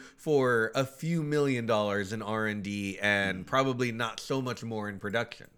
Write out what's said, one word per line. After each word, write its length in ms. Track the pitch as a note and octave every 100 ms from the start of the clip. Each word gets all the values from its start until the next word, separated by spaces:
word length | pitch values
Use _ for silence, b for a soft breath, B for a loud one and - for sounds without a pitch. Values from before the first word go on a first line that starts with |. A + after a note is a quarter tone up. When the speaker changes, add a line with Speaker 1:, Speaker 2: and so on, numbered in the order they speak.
| B -
Speaker 1:
for 520 | D#3+ C#3+ B2+ A#2 A2
a 100 | C3+
few 380 | B2+ - D#3+ E3+
million 420 | D3 D3 C#3+ B2
dollars 480 | A#2 G#2+ G#2 G2+ F#2+
in 80 | A2
R 260 | G#2 A2 G#2+
and 160 | G#2
D 360 | G2+ G2+ G2 F#2+
and 420 | G#2 G2+ G2 F#2+
Speaker 2:
Mm. 40 | F#2
Speaker 1:
probably 440 | C3 C3+ B2 B2
not 300 | A2+ A2+ G#2+
so 220 | - C3+
much 200 | B2 A#2
more 260 | A#2 G#2+ G#2
in 80 | G2
production. 480 | G#2 A#2 A2+ - -